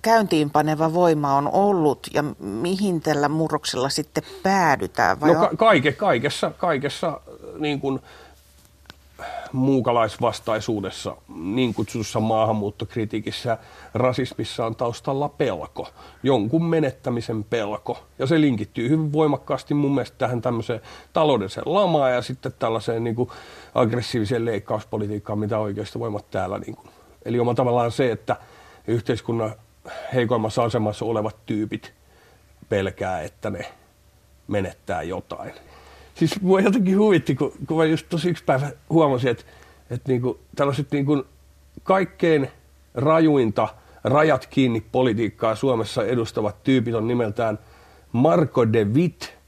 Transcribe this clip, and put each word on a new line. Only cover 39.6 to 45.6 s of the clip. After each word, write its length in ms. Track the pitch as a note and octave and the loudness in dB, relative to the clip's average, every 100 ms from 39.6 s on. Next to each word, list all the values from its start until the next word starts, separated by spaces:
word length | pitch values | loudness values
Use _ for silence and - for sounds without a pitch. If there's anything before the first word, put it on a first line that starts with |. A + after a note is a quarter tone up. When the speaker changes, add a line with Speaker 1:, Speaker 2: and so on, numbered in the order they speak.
| - - _ | -20 -20 _
Speaker 2:
että, 180 | B2 - | -8 -2
niinku, 260 | B2 B2 - _ - | 0 0 -6 _ -2
tällaiset, 360 | C#3+ C3 C#3 | -2 0 -2
niinku, 320 | D3 C#3 D3 - - _ _ _ - | -2 2 0 -2 -18 _ _ _ -12
kaikkein 680 | - F#3+ F#3 - E3+ D#3 C3 - _ _ _ | 0 0 0 0 2 4 0 -8 _ _ _
rajuinta 720 | B2 C#3 D#3+ D#3+ C#3+ A2+ G#2+ A2 - - - | -2 4 6 6 6 4 2 -2 -4 -20 -6
rajat 420 | A2 C#3+ D#3 B2+ - | 2 4 4 2 0
kiinni 340 | - B2+ A2+ - | 2 2 0 -2
politiikkaa 600 | C3 B2+ A2 G#2+ - A2+ | 0 2 2 -2 -2 -2
Suomessa 500 | A2 | 0